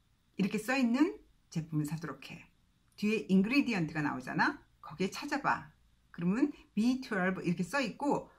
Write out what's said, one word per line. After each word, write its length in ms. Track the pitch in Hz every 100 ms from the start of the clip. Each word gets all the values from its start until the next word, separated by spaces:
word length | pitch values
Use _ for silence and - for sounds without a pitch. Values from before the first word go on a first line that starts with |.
| _ _ _ -
이렇게 180 | 196 214
써있는 600 | 214 269 240 247 330 440 - _ _
제품을 340 | 170 156 151
사도록 460 | 147 160 151 127 -
해. 120 | - - _ _ _ _ -
뒤에 300 | 208 220 208
인그리디언트가 720 | 190 202 277 220 208 156 160
나오잖아? 640 | 143 127 131 147 254 294 _ _
거기에 300 | - 156 190
찾아봐. 640 | - 294 294 147 117 151 - _ _ _
그러면 380 | - 170 214 294 - -
비트웰브 680 | - 233 262 254 202 180 190
이렇게 220 | 165 175
써 160 | 180 277
있고, 500 | 240 - 285 - -